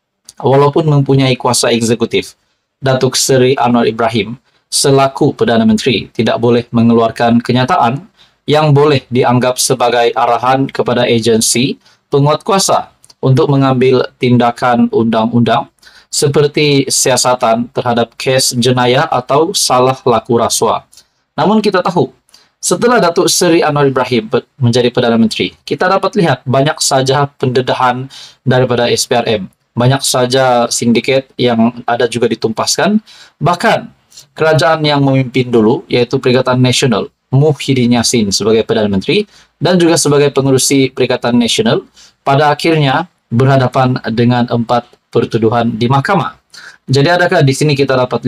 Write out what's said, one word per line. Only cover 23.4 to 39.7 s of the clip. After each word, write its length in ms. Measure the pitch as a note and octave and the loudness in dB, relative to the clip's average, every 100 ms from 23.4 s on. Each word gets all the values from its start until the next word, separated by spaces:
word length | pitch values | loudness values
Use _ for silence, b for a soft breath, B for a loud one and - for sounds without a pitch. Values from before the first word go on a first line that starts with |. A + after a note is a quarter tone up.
| F3+ E3+ D#3 | 2 2 2
Anwar 240 | C#3+ C#3+ | 2 0
Ibrahim 400 | C3 B2+ A#2+ G#2+ | 0 -2 -2 -2
pe-, 160 | A#2+ - - | -4 -6 -2
menjadi 400 | B2 A#2+ A#2+ A#2+ | 0 2 0 0
Perdana 240 | A#2+ A#2 | 0 2
Menteri, 320 | A2 - F#2 - - | 0 0 -6 -8 -8
kita 240 | D3 - | -4 0
dapat 240 | G3 G3 G#3 | 0 -2 0
lihat 320 | E3+ C3 - | 0 0 -2
banyak 320 | C3+ C#3 D#3+ | 0 0 -2
saja 480 | - C3+ C3+ C#3 C#3 | -2 -2 0 0 -2
pendedahan 800 | _ C3+ B2+ B2+ C3+ B2+ B2 C3+ B B B - | _ -4 -2 -2 0 -2 -2 -8 B B B -2
daripada 400 | B2+ B2 A#2+ A#2+ | 0 0 0 0
S 160 | A2+ | -2
P 160 | - A#2+ | -2 -2
R 80 | A#2+ | -2
M. 160 | A2 F#2 _ _ - | -4 -6 _ _ -2
Banyak 320 | B2 C3+ - | 0 0 -2
saja 640 | C3 B2 C3 C3 A#2+ A#2+ | -2 0 0 2 2 0
sindiket 640 | - A#2 A#2 A2+ C3+ - - | -2 0 0 0 -2 -2 -4
yang 480 | B2 A#2 A2+ A#2+ A#2 | -2 0 -2 -2 -6
ada 160 | A#2 B2 | -2 -2
juga 240 | A#2 A#2 | -2 -4
ditumpaskan. 720 | A2 A#2 A2 G#2+ - E3 G#3+ - B B B | -2 -6 -4 -4 -2 0 0 -4 B B B
Bahkan 560 | C#3+ F3 A#3 F3+ - _ _ B B - | -4 0 0 -2 -4 _ _ B B -4
kerajaan 480 | D#3+ D#3 E3 D#3+ D3+ | 0 2 2 0 0
yang 160 | D3 | 0
memimpin 480 | C#3 C3+ B2+ C3 B2 | 2 0 0 -2 0
dulu, 380 | A#2+ G#2+ D3 - | 2 2 0 -2
iaitu 320 | B2+ A#2 C3 | -2 -2 -2
Perikatan 400 | - B2 C3 B2+ | 0 0 0 0
Nasional, 480 | B2+ A#2+ C#3 G#2 - _ _ | 0 0 0 -2 -4 _ _
Muhyiddin 640 | C3 D#3 D3 - B2+ A#2+ A#2+ | 0 2 0 -2 0 0 0
Yassin 320 | A2+ B2 G#2 F#2+ | 0 0 0 -2
sebagai 320 | G2+ A2 G#2+ | 0 0 0
Perdana 240 | A2+ G#2 | -2 -2
Menteri 340 | G2 G2 F3+ G#3 b b b | -2 -2 -2 -4 b b b
dan 240 | D3 | 0